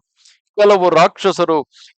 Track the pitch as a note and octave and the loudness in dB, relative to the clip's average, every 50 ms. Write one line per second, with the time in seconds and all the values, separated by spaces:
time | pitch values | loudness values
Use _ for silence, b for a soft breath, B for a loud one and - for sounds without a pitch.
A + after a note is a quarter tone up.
0 | - _ _ b b b b b b _ _ - G#3 G3+ G#3 G3 F3+ F3+ E3 D#3 | -14 _ _ b b b b b b _ _ 0 0 2 2 2 0 0 2 2
1 | E3+ G3 - - - G3 E3+ - F3 D#3+ D#3+ D3+ C3 b b b b b b _ | 2 0 0 -4 -4 -4 -4 -2 -4 -2 -2 -4 -6 b b b b b b _